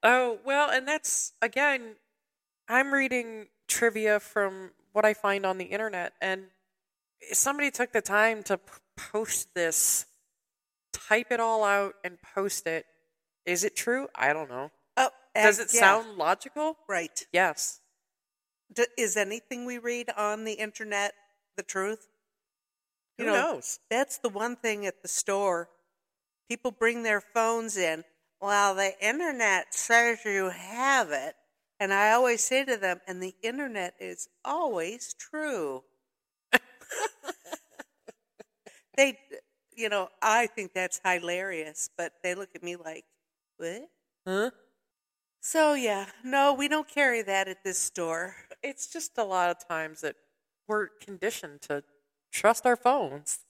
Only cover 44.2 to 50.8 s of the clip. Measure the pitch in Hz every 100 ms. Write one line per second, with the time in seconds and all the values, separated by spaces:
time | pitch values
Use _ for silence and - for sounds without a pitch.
44.2 | - 190 233 - _ _ _ _ _ _
45.2 | _ _ - 330 311 285 233 202 196 -
46.2 | 254 277 277 269 285 302 302 - 277 233
47.2 | 196 190 190 185 190 185 - - 165 165
48.2 | 185 - - - - 269 - 339 - -
49.2 | 208 185 175 175 - 165 156 156 151 -
50.2 | _ _ _ _ _ 214